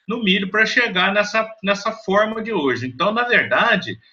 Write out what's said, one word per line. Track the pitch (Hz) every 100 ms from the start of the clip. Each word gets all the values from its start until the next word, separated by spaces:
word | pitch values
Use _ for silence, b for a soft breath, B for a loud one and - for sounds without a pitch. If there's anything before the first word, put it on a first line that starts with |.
| -
no | 240
milho | 208 202 196
pra | 214
chegar | 214 262 226 180 190
nessa, | 202 202 220 220 -
nessa | 196 196 226
forma | - - 202 220 220
de | 214
hoje. | 202 139 113 127
Então, | - 185
na | 226
verdade, | 240 202 113 139 226 202 120 92 b